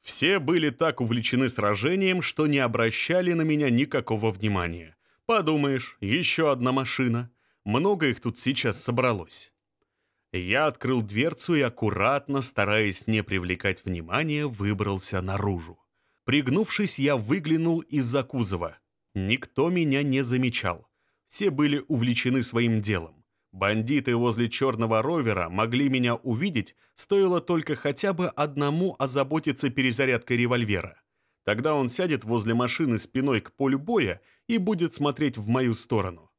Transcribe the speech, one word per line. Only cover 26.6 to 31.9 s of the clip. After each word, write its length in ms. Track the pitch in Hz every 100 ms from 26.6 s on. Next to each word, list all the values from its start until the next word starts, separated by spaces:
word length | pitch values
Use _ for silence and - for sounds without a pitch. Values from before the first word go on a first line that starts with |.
| 98 _ _
стоило 480 | - - 202 190 180
только 340 | - 175 151 151
хотя 380 | 147 139 202
бы 140 | 175 180
одному 680 | - 147 139 143 156 185 -
озаботиться 680 | 139 127 131 156 151 135 139
перезарядкой 680 | 123 127 113 135 120 - 120
револьвера. 640 | 120 123 113 98 85 - _ _ _ _
Тогда 300 | - 107 143
он 160 | 151 127